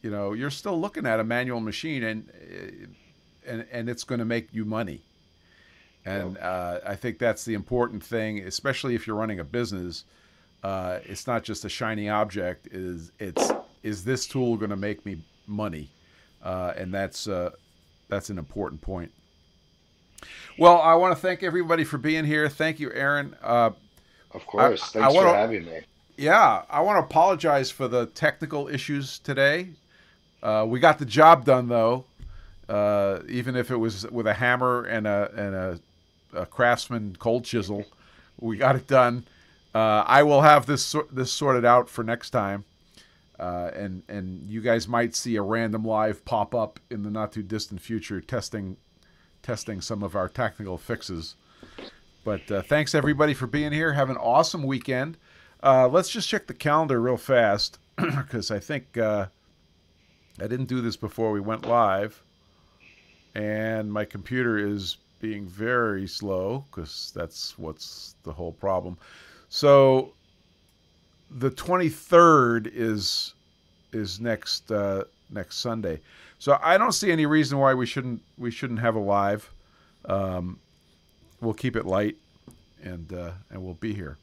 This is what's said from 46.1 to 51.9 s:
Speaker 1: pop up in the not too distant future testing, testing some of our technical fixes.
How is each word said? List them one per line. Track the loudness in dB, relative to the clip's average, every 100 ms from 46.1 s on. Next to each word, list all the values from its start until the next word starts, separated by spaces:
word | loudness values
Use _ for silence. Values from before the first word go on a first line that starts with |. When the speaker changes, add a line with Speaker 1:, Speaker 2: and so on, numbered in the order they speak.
| -2
Speaker 1:
pop | -4 -2 -2
up | -2 -4 -6 _
in | -10
the | -8
not | -6 -6
too | -8
distant | -8 -8 -8 -12
future | -8 -8 -6 -10
testing, | -6 -8 -6 -8 -10 -12 _ _ _ _ _ _
testing | -10 -8 -8 -10
some | -8 -6
of | -4
our | -4 -4
technical | -2 -6 -4 -10 -10
fixes. | -8 -8 -8 -10 -10 -16 _ _ -20 -20 -20